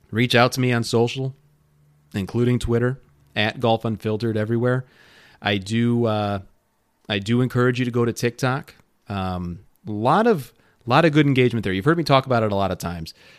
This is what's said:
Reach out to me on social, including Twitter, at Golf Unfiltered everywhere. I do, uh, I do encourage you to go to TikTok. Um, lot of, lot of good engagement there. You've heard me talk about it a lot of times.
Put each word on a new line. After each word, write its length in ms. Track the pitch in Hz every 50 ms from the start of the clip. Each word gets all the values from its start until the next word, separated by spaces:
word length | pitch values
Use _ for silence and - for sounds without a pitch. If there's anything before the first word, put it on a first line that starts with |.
| _ _
Reach 240 | - 110 123 123 -
out 180 | 120 120 127 -
to 80 | 131
me 100 | 127 123
on 120 | 123 117 113
social, 520 | - - 113 117 117 - 135 131 135 131 _ _ _ _ _ _ _ _ _ _ _ _ _ _ _ -
including 440 | 104 95 - - 117 120 123 123
Twitter, 440 | 120 - 120 117 117 120 123 131 - - _ _ _ _ _ _
at 240 | 107 107 110 - -
Golf 240 | 120 117 113 110 -
Unfiltered 540 | 117 110 95 - 110 107 104 117 113 107
everywhere. 480 | 107 107 107 117 117 120 123 127 127 131 _ _ _ - - - - - - - _
I 160 | - 101 104
do, 480 | 101 95 98 113 117 117 120 120 117 117
uh, 340 | 113 107 107 104 101 101 98 95 - _ _ _ _ _ _ _ _ _ _ _ -
I 100 | 107 101
do 220 | 98 104 117 120
encourage 380 | 127 120 - 127 123 127 123 120
you 60 | 131
to 60 | 123
go 140 | 113 120 120
to 80 | 117 110
TikTok. 600 | - - 120 - - - 127 127 143 - - - _ _ _ _ _ _
Um, 520 | - 101 98 95 92 90 90 90 87 87 98 - _ _ _ _
lot 420 | - 107 104 110 127 156 196 226
of, 260 | 240 214 156 123 - _ _ _ _ _ _ _
lot 180 | 117 123 151 170
of 60 | 165
good 140 | 143 151 147
engagement 380 | 143 135 127 127 123 113 113 95
there. 100 | 98 92
You've 120 | 98 101
heard 120 | 147 170
me 60 | 170 160
talk 220 | 143 139 131 131
about 180 | 135 127 117 110
it 80 | 107
a 40 | 101
lot 160 | 98 98 92
of 60 | 90
times. 360 | - - 87 87 85 82 - - _ - - -